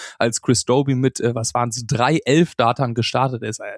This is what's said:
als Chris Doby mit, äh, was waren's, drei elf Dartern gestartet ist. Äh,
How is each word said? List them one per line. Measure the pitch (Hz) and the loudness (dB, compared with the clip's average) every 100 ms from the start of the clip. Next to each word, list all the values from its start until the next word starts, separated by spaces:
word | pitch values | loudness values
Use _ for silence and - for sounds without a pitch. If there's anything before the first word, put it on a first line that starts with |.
| - - | -10 -2
als | 117 - | 0 0
Chris | - 123 | 0 0
Doby | - 131 139 | 2 2 2
mit, | 127 131 - | 2 0 0
äh, | 120 | -2
was | 117 113 | -2 -2
waren's, | 120 120 117 117 | -2 -2 -4 -2
drei | 120 123 160 | 0 2 2
elf | - 151 170 | 2 2 2
Dartern | - 117 123 127 | 2 0 2 -2
gestartet | 117 113 123 131 123 | -2 -2 0 -2 -2
ist. | 110 113 | -8 -10
Äh, | 104 | -10